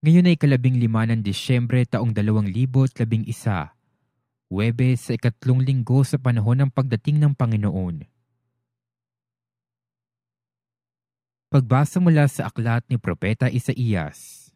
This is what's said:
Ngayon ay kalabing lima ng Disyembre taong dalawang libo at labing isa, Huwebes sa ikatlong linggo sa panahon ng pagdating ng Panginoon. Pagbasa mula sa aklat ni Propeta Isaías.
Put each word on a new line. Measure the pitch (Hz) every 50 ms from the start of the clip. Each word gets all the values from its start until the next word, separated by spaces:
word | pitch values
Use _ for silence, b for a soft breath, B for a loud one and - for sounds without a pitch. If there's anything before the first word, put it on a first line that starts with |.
Ngayon | - 156 165 175 175 180 170
ay | 156
kalabing | - 143 139 127 123 131 131 123
lima | 120 113 110 110 113
ng | 113 117 113
Disyembre | 107 101 98 - - - 131 123 120 117 123 127 123
taong | - - 113 117 120 107
dalawang | 104 101 107 107 107 104 101
libo | 92 110 127 131 127 135 135 131
at | _
labing | - 120 113 113 110 110 110
isa, | 117 - - 113 101 90 76 76 _ _ _ _ _ _ _ _ _ _ _ _ _ _ _ _
Huwebes | 92 95 107 117 117 117 127 127 127 120 -
sa | - 120
ikatlong | 113 - 120 113 _ - 127 127 127
linggo | 131 131 139 131 117 - 123 135 139 -
sa | -
panahon | 147 131 127 120 117 101 110 120 135 139
ng | 135 -
pagdating | - 135 135 117 110 _ - 147 147
ng | 151 147 139
Panginoon. | - 127 117 113 107 104 104 80 95 92 90 85 78 - _ _ _ _ _ _ _ _ _ _ _ _ _ _ _ _ _ _ _ _ _ _ _ _ _ _ _ _ _ _ _ _ _ _ _ _ _ _ _ _ _ _ _ _ _ _ _ _ _ _ _ _ _ _ _ _ _ _ _ _ _ _ _ _ _ _ _ _ _ -
Pagbasa | 143 127 110 127 131 147 151 - 185
mula | 180 175 165 151 147 139 -
sa | - - 101
aklat | - - 117 117 117 120 - _
ni | 127
Propeta | 120 - - 87 - - 95 110 - - 127 -
Isaías. | 120 - - - - 127 113 107 92 78 73 - - - - - - - _ _